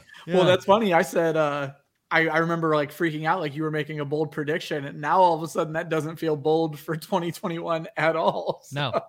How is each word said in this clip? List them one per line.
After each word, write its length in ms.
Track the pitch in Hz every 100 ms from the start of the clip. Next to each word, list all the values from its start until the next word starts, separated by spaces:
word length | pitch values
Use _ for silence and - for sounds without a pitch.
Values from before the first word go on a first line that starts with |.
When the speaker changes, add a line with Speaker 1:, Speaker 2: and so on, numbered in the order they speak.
| - - -
Speaker 1:
Well, 100 | 185
Speaker 2:
Yeah. 40 |
Speaker 1:
that's 220 | 175 185 196
funny. 280 | 208 214
I 80 | 170
said, 340 | 180 185 165 160
uh, 340 | 151 143 139 139 _ _ _
I, 160 | 160 160
I 100 | 156
remember, 360 | 165 170 160 151
like, 160 | 143
freaking 340 | - 170 151 156
out, 140 | 185
like, 160 | 151 143
you 80 |
were 80 | 156
making 300 | 151 147 156
a 40 | 143
bold 260 | 151 156
prediction. 540 | 160 147 165 - 151 139
And 160 | 156
now 180 | 147 180
all 120 | 180
of 80 | 160
a 60 | 160
sudden 260 | - 165
that 160 | 160 170
doesn't 280 | 160 151 165
feel 180 | 160 151
bold 420 | 147 160 165 147
for 180 | - 156
twenty 340 | - 190 170
twenty-one 560 | - 190 165 170 165 165 -
at 180 | 156 160
all. 460 | 175 98 - -
<laughs> 40 | -
So. 260 | 135 139
Speaker 2:
No. 100 | -